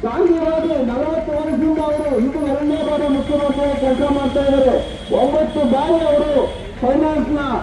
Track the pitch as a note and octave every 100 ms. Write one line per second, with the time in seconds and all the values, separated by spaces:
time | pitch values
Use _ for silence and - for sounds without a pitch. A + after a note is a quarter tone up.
0 | A#3 D#4+ F4+ E4 D#4+ D#4+ E4 D4 A#3 B3
1 | D4+ D#4+ D#4 D4 D#4 B3+ D#4 D#4 D4+ D4+
2 | D4+ A#3+ B3+ D#4 C#4 C4+ D4 D4+ D4+ D4
3 | D4 C4+ - D4 C#4+ C4+ C#4+ C4 C4 B3
4 | C#4+ C#4 C4+ C#4+ C#4 C4+ C4 - - -
5 | - G#3+ C4 D4+ D#4 D4+ C#4 C4 D#4 E4
6 | D#4+ D4 D4+ C#4 F#3 - - - B3 C#4
7 | D#4 D4+ A#3 D4 C#4+ A3+